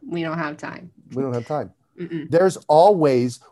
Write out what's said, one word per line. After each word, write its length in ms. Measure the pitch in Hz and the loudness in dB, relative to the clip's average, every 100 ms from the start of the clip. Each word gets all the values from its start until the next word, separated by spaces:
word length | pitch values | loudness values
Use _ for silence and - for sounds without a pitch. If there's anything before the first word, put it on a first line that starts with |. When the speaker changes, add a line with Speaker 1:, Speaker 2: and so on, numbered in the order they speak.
| 277 | -10
Speaker 1:
we 160 | 170 | -6
don't 160 | 165 165 | -6 -6
have 200 | 151 151 | -8 -8
time. 340 | - - 180 _ - | -12 -14 -18 _ -12
Speaker 2:
We 100 | 120 | -6
don't 100 | 135 | -4
have 140 | 120 117 | -4 -6
time. 240 | 151 98 _ _ - | -6 -8 _ _ -14
Speaker 1:
Mm-mm. 300 | 165 165 143 | -10 -10 -2
Speaker 2:
There's 240 | 165 190 - - | 2 2 0 2
always, 720 | 151 185 196 151 127 123 117 _ | 6 6 6 4 2 0 -4 _